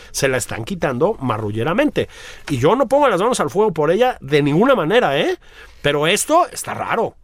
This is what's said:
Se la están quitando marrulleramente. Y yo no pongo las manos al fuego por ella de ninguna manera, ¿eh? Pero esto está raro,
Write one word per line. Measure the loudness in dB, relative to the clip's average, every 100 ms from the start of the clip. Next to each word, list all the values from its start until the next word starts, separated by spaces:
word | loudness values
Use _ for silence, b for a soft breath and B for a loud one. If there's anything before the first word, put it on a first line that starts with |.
| B
Se | -4 -2
la | -2
están | -4 -8
quitando | -8 -4 -4 0 -2 -2
marrulleramente. | -4 -4 -4 -4 -2 0 0 0 -4 B B B -6
Y | 0
yo | 2 2
no | 2
pongo | 2 2
las | 2
manos | 0 0
al | -2
fuego | 0 0
por | 0 0
ella | 2 2 0
de | -2 0
ninguna | 2 4 4
manera, | 4 2 2 2 0
¿eh? | 0 -4 B B B B
Pero | -2 0 0
esto | 0 2 2 2
está | -4 -10
raro, | -8 -4 -4 -4 -8